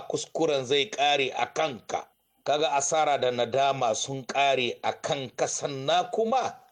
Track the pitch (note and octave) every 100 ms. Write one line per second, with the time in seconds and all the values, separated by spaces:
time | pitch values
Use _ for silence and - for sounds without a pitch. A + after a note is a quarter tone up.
0 | - D3 - D#3+ D#3+ C#3 B2 C#3+ B2+ -
1 | C#3+ C#3+ B2+ - B2 - D#3 A2+ - E2+
2 | - _ _ _ - D3 D#3 C#3+ C3 D#3+
3 | D3+ C3+ B2+ B2 A#2 C3+ C#3 C3+ B2 A2
4 | - C3+ B2+ C3+ C#3 C3 A#2+ - A2 -
5 | - D3 B2+ - D#3 - D3+ C3+ C#3 F3
6 | F3 - A3+ B3+ A3 - -